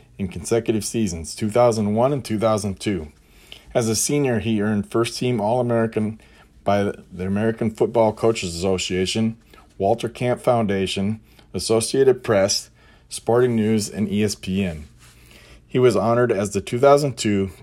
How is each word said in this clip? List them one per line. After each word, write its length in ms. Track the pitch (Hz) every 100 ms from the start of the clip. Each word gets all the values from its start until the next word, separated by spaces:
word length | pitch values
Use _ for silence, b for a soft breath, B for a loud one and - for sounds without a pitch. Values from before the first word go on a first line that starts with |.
| b -
in 120 | 190
consecutive 560 | 180 - 226 113 107
seasons, 500 | 101 117 107 82 78
two 160 | - 107
thousand 460 | 113 120 110 104 107
one 160 | 127
and 120 | 143
two 140 | - 107
thousand 400 | 110 107 98 92
two. 320 | 107 92 76 - B B B B B
As 140 | 127 113
a 80 | 107
senior, 420 | - 147 135 113
he 240 | 104 107
earned 260 | 104 104 98
first-team 520 | 117 117 - 123 120
All-American 800 | 104 127 120 117 113 113 107 110 b b b _
by 300 | - 101 101 - -
the 140 | 87 95
American 460 | 101 113 110 113
Football 400 | - 113 113 110
Coaches 420 | 107 113 110 90
Association, 840 | 85 95 92 - 92 92 113 113 113 b b b -
Walter 320 | 98 113 117
Camp 320 | - 123 120
Foundation, 800 | - 120 107 98 95 - 98 110 b b b
Associated 720 | 92 - 110 117 135 131 123
Press, 480 | - 101 101 - - b b b _
Sporting 480 | - - 117 127 113
News, 340 | 107 110 101
and 180 | 87 104
E 140 | 104
S 140 | 104 -
P 280 | - 95
N. 220 | 92 78 73 _ B B B B B B _
He 140 | 131
was 160 | 127 98
honored 340 | 107 120 123
as 200 | 98 104
the 100 | 98
two 180 | - 120
thousand 400 | 139 143 143 120
two 320 | 110 101 95 -